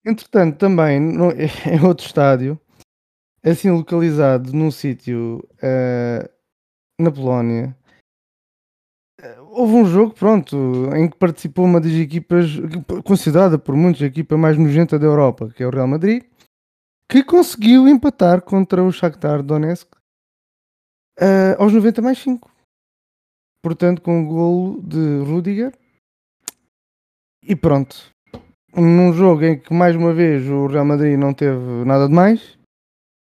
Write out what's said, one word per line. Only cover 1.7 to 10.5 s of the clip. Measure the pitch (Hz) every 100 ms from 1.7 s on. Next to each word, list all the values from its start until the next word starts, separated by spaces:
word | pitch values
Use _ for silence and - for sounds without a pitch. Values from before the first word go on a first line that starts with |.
| 165 180
outro | 165 -
estádio, | - 139 131 131 156 _ _ _ _ _ _ _ _
assim | 156 165 196
localizado | 170 156 170 165 151 139 127 127
num | 147 156
sítio, | 135 143 123 - 120 117 117 - -
eh, | 131 131 127 123 120 117 - _ _ _ _ _ _ -
na | 165
Polónia, | 139 131 123 117 117 131 131 _ _ _ _ _ _ _ _ _ _ _ _ _ _
eh, | 123 117
houve | 151 220 233
um | 233 202
jogo, | 175 220 -
pronto, | 196 214 139